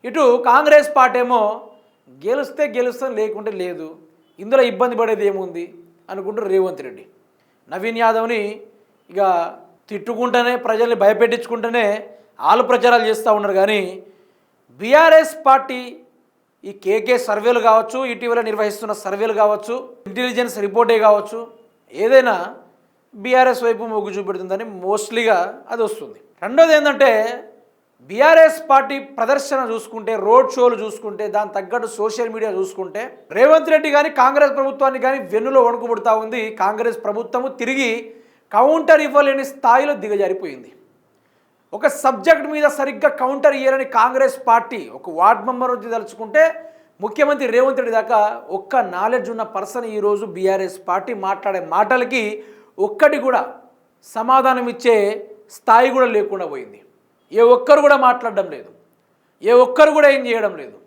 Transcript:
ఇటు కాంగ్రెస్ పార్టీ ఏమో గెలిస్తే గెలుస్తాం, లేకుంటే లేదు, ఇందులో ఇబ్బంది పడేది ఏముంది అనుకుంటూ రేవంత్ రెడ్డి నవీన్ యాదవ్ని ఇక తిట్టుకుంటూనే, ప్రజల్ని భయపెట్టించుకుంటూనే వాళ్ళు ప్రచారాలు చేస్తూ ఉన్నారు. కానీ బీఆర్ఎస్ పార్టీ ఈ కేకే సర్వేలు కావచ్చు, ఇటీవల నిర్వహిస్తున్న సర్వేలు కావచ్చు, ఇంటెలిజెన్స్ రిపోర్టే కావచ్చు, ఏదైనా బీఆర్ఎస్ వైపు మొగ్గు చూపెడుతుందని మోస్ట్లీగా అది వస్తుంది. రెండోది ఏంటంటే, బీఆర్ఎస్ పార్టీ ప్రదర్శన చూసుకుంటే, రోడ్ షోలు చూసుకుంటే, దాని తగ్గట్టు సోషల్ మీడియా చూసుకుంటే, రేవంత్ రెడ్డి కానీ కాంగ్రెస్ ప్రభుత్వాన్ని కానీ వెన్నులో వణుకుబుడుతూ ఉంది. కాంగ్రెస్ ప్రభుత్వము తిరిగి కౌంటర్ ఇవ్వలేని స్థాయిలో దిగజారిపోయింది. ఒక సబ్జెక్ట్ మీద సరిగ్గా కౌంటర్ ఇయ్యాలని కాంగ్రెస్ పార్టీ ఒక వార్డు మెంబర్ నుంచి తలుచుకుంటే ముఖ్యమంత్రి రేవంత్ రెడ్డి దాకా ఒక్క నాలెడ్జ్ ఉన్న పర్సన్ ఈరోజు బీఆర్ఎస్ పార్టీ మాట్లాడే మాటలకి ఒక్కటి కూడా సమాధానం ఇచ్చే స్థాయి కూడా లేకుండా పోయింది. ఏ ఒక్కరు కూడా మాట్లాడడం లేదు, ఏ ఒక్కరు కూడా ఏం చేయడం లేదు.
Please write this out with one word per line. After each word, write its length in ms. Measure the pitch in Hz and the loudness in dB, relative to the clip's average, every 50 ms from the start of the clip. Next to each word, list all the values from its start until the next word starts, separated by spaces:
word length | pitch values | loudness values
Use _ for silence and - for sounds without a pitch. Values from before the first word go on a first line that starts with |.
| - | -12
ఇటు 160 | 240 214 320 294 240 240 254 240 254 | -8 -2 2 2 4 2 2 2 4
కాంగ్రెస్ 380 | 240 262 302 302 302 294 285 294 - | 4 4 6 8 6 6 6 4 2
పార్టీ 220 | 277 254 254 247 247 247 | 2 2 2 2 -2 -2
ఏమో 160 | 247 247 233 214 208 220 233 - - _ _ _ _ _ _ _ _ 127 135 147 | 0 0 0 0 -2 -4 -6 -14 -20 _ _ _ _ _ _ _ _ -20 _ -6
గెలిస్తే 380 | 202 247 285 - - - - 294 294 208 | -4 -4 -4 -4 -8 -4 -6 -6 -4 -2
గెలుస్తాం, 340 | 247 247 247 240 247 269 262 240 214 | -4 -4 -4 -4 -6 -8 -8 -4 -4
లేకుంటే 320 | 214 214 214 208 208 220 202 190 180 | -4 -4 -6 -8 -8 -10 -8 -8 -8
లేదు, 240 | 180 175 156 160 156 165 - _ _ _ _ _ _ _ - 196 | -8 -8 -12 -14 -16 -16 -20 _ _ _ _ _ _ _ -18 -6
ఇందులో 200 | 214 254 269 247 240 | 0 2 2 2 2
ఇబ్బంది 240 | 202 190 247 247 240 214 | 0 -2 -2 -2 0 -2
పడేది 240 | 233 220 220 202 214 202 | -2 -2 -2 -2 -2 -2
ఏముంది 340 | 196 190 190 185 165 170 175 170 - - _ _ _ _ _ - | -2 -4 -8 -8 -10 -12 -14 -14 -16 -20 _ _ _ _ _ -16
అనుకుంటూ 300 | 190 196 190 196 214 226 220 196 | -14 -12 -12 -10 -8 -8 -6 -2
రేవంత్ 300 | 190 190 185 180 160 - 139 | 0 0 0 -2 -6 -10 -16
రెడ్డి 160 | 127 - - - _ _ _ _ _ _ _ _ _ _ _ _ _ | -18 -18 -20 -20 _ _ _ _ _ _ _ _ _ _ _ _ _
నవీన్ 300 | 147 185 190 226 226 226 | -12 -8 -8 -6 -4 0
యాదవ్ని 400 | 233 220 220 220 226 226 240 220 208 208 214 233 - - _ _ _ _ _ _ _ _ | 0 0 0 0 -2 -2 -4 -4 -6 -8 -10 -12 -18 -20 _ _ _ _ _ _ _ _
ఇక 100 | 175 190 202 190 180 170 170 170 - - - _ _ _ _ _ | -4 -2 0 0 0 0 -2 -6 -10 -16 -20 _ _ _ _ _
తిట్టుకుంటూనే, 640 | 208 196 202 233 233 214 247 247 240 247 240 240 247 247 247 | -12 -12 -8 -8 -6 -4 -4 -2 0 0 0 0 -2 -2 -2
ప్రజల్ని 320 | 226 220 214 233 240 233 190 196 | -4 0 0 0 0 0 2 4
భయపెట్టించుకుంటూనే 840 | 202 214 214 233 226 226 233 - - 233 226 214 226 233 240 226 202 208 214 208 - - - _ _ _ - - | 2 4 4 2 0 0 -4 -6 -8 -8 -6 -6 -4 -2 0 0 0 -2 -4 -8 -16 -20 -20 _ _ _ -4 2
వాళ్ళు 180 | 156 196 240 262 254 | 2 2 2 4 2
ప్రచారాలు 340 | 254 240 - 247 240 233 226 220 | 2 2 4 4 4 4 2 0
చేస్తూ 200 | 220 214 220 233 214 | -2 -2 0 0 0
ఉన్నారు. 180 | 208 208 202 190 190 | 0 0 -2 0 2
కానీ 200 | 196 208 214 202 185 180 185 190 - - _ _ _ _ _ _ _ _ _ _ _ _ 120 131 | 2 2 0 -2 -2 -6 -10 -14 -20 -20 _ _ _ _ _ _ _ _ _ _ _ _ _ _
బీఆర్ఎస్ 560 | 196 226 269 302 330 330 320 320 320 320 - - - | -2 4 4 6 6 8 6 6 6 4 -8 -2 2
పార్టీ 320 | 277 262 269 269 262 254 247 247 247 - - _ _ _ _ _ _ _ _ _ _ _ _ - | 4 4 4 2 -4 -10 -10 -10 -14 -18 -20 _ _ _ _ _ _ _ _ _ _ _ _ -18
ఈ 80 | 190 196 202 - | -18 -18 -8 -2
కేకే 320 | 190 202 220 220 233 247 233 - | -2 -2 0 2 0 0 0 0
సర్వేలు 340 | 208 208 208 208 240 240 240 220 | -2 -4 -2 0 0 0 2 4
కావచ్చు, 320 | 233 220 226 220 220 - 254 269 247 240 | 4 4 4 2 0 -6 -6 -6 -6 -8
ఇటీవల 280 | 190 240 233 233 233 226 220 | -6 -4 -2 -2 -2 -2 -4
నిర్వహిస్తున్న 440 | 208 208 214 208 202 - 233 208 208 208 - | -4 -4 -4 -4 -4 -8 -8 -10 -10 -8 -8
సర్వేలు 280 | 190 196 202 220 226 214 208 | -8 -6 -4 -4 -4 0 2
కావచ్చు, 340 | 214 208 214 208 208 - 233 262 - - - _ _ 202 | 2 2 2 -2 -6 -8 -10 -10 -10 -14 -20 _ _ -12
ఇంటెలిజెన్స్ 460 | 190 233 247 254 233 220 247 233 - 220 202 | -6 -6 -6 -4 -2 -4 -4 -4 -6 -6 -8
రిపోర్టే 320 | 202 190 220 240 214 233 220 214 | -4 0 0 2 2 2 4 6
కావచ్చు, 340 | 214 208 208 208 - 226 226 233 - - _ _ _ _ _ _ _ - | 4 4 4 0 -8 -12 -14 -14 -16 -20 _ _ _ _ _ _ _ -8
ఏదైనా 420 | 143 202 233 269 262 254 247 208 180 175 208 254 - _ _ _ _ _ _ _ _ _ _ _ 214 196 | -4 0 4 4 4 4 4 -2 -2 -4 -10 -14 -20 _ _ _ _ _ _ _ _ _ _ _ -12 -6
బీఆర్ఎస్ 420 | 254 254 254 262 254 240 254 240 | 0 2 4 4 2 2 0 -2
వైపు 240 | 233 226 202 233 226 220 | -4 -4 -4 -6 -6 -6
మొగ్గు 180 | 214 202 202 185 | -6 -6 -6 -8
చూపెడుతుందని 480 | 202 196 180 196 180 185 185 190 196 233 226 202 185 180 | -8 -8 -8 -8 -8 -6 -8 -8 -8 -8 -12 -14 -10 -6
మోస్ట్లీగా 540 | 190 208 208 214 - 233 233 233 226 208 175 175 196 233 - - - - | -4 -4 -4 -4 -6 -4 -2 0 2 2 0 0 -4 -8 -16 -14 -12 -4
అది 80 | 233 226 | -4 -4
వస్తుంది. 320 | 202 - - 151 117 107 - _ _ _ _ 170 | -4 -4 -10 -12 -18 -18 -20 _ _ _ _ -10
రెండోది 300 | 202 247 311 330 330 311 | -2 4 4 6 6 6
ఏంటంటే, 340 | 302 294 294 269 208 269 262 226 214 220 233 247 247 - - _ _ _ _ _ _ _ _ _ _ 127 135 | 4 2 0 2 4 4 4 4 2 0 -2 -6 -10 -14 -20 _ _ _ _ _ _ _ _ _ _ _ -12
బీఆర్ఎస్ 520 | 190 220 277 311 330 320 320 311 320 - - - | -2 2 4 6 8 8 8 6 4 -2 0 2
పార్టీ 240 | 269 269 269 269 285 277 277 - - | 2 2 2 0 -8 -8 -10 -12 -6
ప్రదర్శన 420 | - 226 226 277 277 269 - 294 262 262 226 226 | -6 -2 0 0 -2 -2 -4 -4 -4 -4 -4 -6
చూసుకుంటే, 400 | 220 220 - 226 220 208 226 226 208 190 | -8 -10 -12 -16 -10 -6 -6 -6 -4 2
రోడ్ 220 | 208 226 254 262 254 - | 4 6 6 6 4 0
షోలు 220 | 262 247 247 233 202 214 | 2 2 2 2 0 -6
చూసుకుంటే, 420 | 214 214 - - 214 202 214 214 208 208 | -10 -12 -12 -12 -12 -10 -8 -8 -4 -4
దాని 200 | 208 214 196 - | -4 -4 -4 -6
తగ్గట్టు 320 | 196 190 180 220 247 226 220 220 - | -8 -8 -4 -6 -6 -6 -6 -6 -4
సోషల్ 340 | 208 220 214 233 240 226 220 | -4 -4 -2 -4 -6 -6 -4
మీడియా 180 | 220 214 220 185 185 | -6 -6 -4 -4 -4
చూసుకుంటే, 440 | 190 185 - 190 190 180 160 208 240 262 - - _ _ 170 | -6 -6 -6 -12 -12 -10 -10 -12 -12 -12 -14 -20 _ _ 2
రేవంత్ 340 | 202 254 302 311 320 - 330 320 | 4 6 6 6 4 4 2 0
రెడ్డి 160 | 311 320 311 285 | 2 2 2 2
కానీ 140 | 294 302 320 302 - | 2 2 2 2 2
కాంగ్రెస్ 360 | 247 262 277 285 294 277 - | 2 2 4 2 2 2 2
ప్రభుత్వాన్ని 440 | 277 269 269 269 277 277 269 254 262 220 | -2 -4 -4 -4 -2 -2 -2 -2 0 -2
కానీ 140 | 262 269 277 208 175 196 | -2 -2 -2 -6 -4 -4
వెన్నులో 260 | 220 226 262 269 262 240 | -4 -2 2 2 4 4
వణుకుబుడుతూ 460 | 233 233 226 220 233 233 226 - 240 220 220 220 | 2 0 -2 -4 -6 -6 -2 0 0 0 0 -2
ఉంది. 200 | 220 240 247 220 220 220 - 190 | -6 -6 -6 -6 -8 -6 -4 -4
కాంగ్రెస్ 360 | 196 214 214 233 233 220 - - | -4 -2 -2 -4 -4 -6 -6 -8
ప్రభుత్వము 440 | 208 202 220 233 - - 247 254 269 262 - | -6 -6 -6 -8 -6 -6 -6 -6 -6 -8 -8
తిరిగి 300 | 240 226 269 269 269 233 220 233 220 - - - _ _ _ _ _ _ | -6 -6 -4 -2 -2 -4 -4 -6 -10 -14 -20 -20 _ _ _ _ _ _
కౌంటర్ 500 | - 208 247 285 320 330 302 - 320 302 302 | 0 2 4 4 2 2 4 4 4 4 4
ఇవ్వలేని 380 | 285 262 285 285 277 269 277 269 277 | 2 2 2 2 2 0 -2 -6 -8
స్థాయిలో 420 | - - - 233 233 269 285 294 285 214 | -10 -2 2 4 4 4 2 0 -4 -6
దిగజారిపోయింది. 720 | 185 214 208 196 196 180 185 190 190 165 139 123 123 - _ _ _ _ _ _ _ _ _ _ _ _ _ _ _ _ _ _ _ _ - | -6 -6 -2 -2 -2 -2 -4 -6 -8 -12 -14 -14 -20 -20 _ _ _ _ _ _ _ _ _ _ _ _ _ _ _ _ _ _ _ _ -12
ఒక 140 | 214 330 285 - - | -2 -2 -2 -2 0
సబ్జెక్ట్ 460 | - 269 254 208 190 330 320 311 285 302 302 | -2 -2 -2 0 2 2 2 2 2 -6 -4
మీద 120 | 302 302 285 294 - | 0 0 0 0 0
సరిగ్గా 300 | 269 277 - - 302 285 277 - | -6 -6 -4 0 0 0 0 0
కౌంటర్ 340 | 254 254 277 277 285 294 277 262 | -4 -4 -4 2 2 2 2 4
ఇయ్యాలని 260 | 262 262 269 269 262 262 - 226 | 0 0 0 0 -4 -2 0 0
కాంగ్రెస్ 360 | 220 254 254 262 269 254 262 - - 240 | 0 2 2 0 0 0 0 -4 0 2
పార్టీ 320 | 226 233 233 - 254 214 156 113 107 | 2 2 2 -4 -12 -12 -12 -14 -16
ఒక 120 | 135 - 185 160 160 | -18 -16 -12 -2 2
వార్డు 260 | 180 208 240 202 202 | 4 4 4 2 -2
మెంబర్ 240 | 247 254 247 247 254 247 | -8 -6 -4 -4 -6 -6
నుంచి 200 | 233 202 233 226 | -6 -8 -8 -8
తలుచుకుంటే 500 | 226 208 - - 190 220 214 196 302 320 330 320 - - - _ _ _ _ _ _ 190 | -8 -8 -10 -16 -18 -16 -2 2 2 2 2 0 -6 -16 -20 _ _ _ _ _ _ -10
ముఖ్యమంత్రి 440 | 226 - 294 294 285 294 285 277 240 220 | -8 -2 0 0 0 0 -2 -4 -2 0
రేవంత్ 260 | 240 254 269 262 262 | 0 0 0 0 -4
రెడ్డి 120 | 247 233 226 | -4 -2 -2
దాకా 240 | 226 214 220 233 214 208 214 226 - - 147 175 | -4 -2 0 0 0 0 0 -2 -8 -12 -10 -12
ఒక్క 240 | 196 196 - - 254 220 180 180 | -12 -8 -2 -2 -2 -2 -2 -6
నాలెడ్జ్ 340 | 180 196 226 247 247 196 - 226 | -4 -4 -2 -2 -2 -4 -6 -8
ఉన్న 100 | 220 214 214 - | -10 -10 -8 -8
పర్సన్ 300 | 190 202 202 - 240 240 220 214 | -10 -10 -8 -10 -12 -10 -8 -8
ఈరోజు 300 | 208 208 208 208 202 208 202 165 | -4 -2 -2 -2 -2 -6 -10 -10
బీఆర్ఎస్ 420 | 180 185 190 190 190 190 180 185 - - - | -2 -2 0 0 0 -4 -6 -10 -12 -6 -4
పార్టీ 240 | 180 190 190 - 240 202 190 | -4 -4 -4 -6 -10 -6 -4
మాట్లాడే 340 | 190 196 - - 208 190 185 156 143 160 | -6 -6 -4 -4 -4 -4 -4 -6 -2 0
మాటలకి 480 | 185 214 208 254 254 247 247 262 247 220 208 214 214 - - - - _ _ _ - 190 | 0 2 2 2 0 0 -2 -2 -4 -4 -4 -8 -10 -16 -20 -20 -20 _ _ _ -4 -4
ఒక్కటి 300 | 214 214 - 311 294 302 277 240 | -4 0 2 2 2 2 2 -2
కూడా 160 | 262 254 202 - - - - - _ _ _ _ _ _ _ _ - - | 0 0 -2 -2 -4 -12 -20 -20 _ _ _ _ _ _ _ _ -12 -10
సమాధానం 520 | 226 226 240 262 262 247 262 254 247 240 240 233 | -8 0 2 2 4 4 2 0 0 -2 -6 -8
ఇచ్చే 220 | 240 - 240 233 214 202 202 220 208 - - - _ _ _ - | -2 0 2 2 2 2 0 -4 -6 -12 -18 -20 _ _ _ -20
స్థాయి 340 | - _ - 220 240 254 269 254 | -8 _ 4 4 4 4 4 2
కూడా 120 | 262 254 233 220 | 2 0 2 2
లేకుండా 280 | 214 208 202 196 190 180 156 | -2 -2 -2 -6 -8 -8 -10
పోయింది. 280 | 143 131 120 104 - - _ _ _ _ _ _ _ _ _ _ | -10 -12 -14 -16 -20 -20 _ _ _ _ _ _ _ _ _ _
ఏ 100 | - 214 233 240 247 | 2 4 6 6 6
ఒక్కరు 260 | 247 247 - 285 302 285 | 4 6 6 6 6 8
కూడా 120 | 285 277 262 254 | 4 4 6 4
మాట్లాడడం 400 | 247 240 - 226 233 196 196 190 - 151 | 2 2 2 -4 -4 -4 -4 -6 -6 -10
లేదు, 140 | 127 - - _ _ _ _ _ _ _ _ _ _ _ _ _ _ - | -16 -18 -20 _ _ _ _ _ _ _ _ _ _ _ _ _ _ 0
ఏ 100 | 208 240 247 254 | 4 4 6 4
ఒక్కరు 260 | 247 254 - 302 302 302 | 4 6 6 6 6 6
కూడా 100 | 302 294 285 277 | 6 6 6 4
ఏం 60 | 277 254 240 | 4 0 -2
చేయడం 240 | 226 226 214 202 180 156 | -2 -2 -2 -4 -6 -8
లేదు. 160 | - - - - _ | -16 -18 -20 -20 _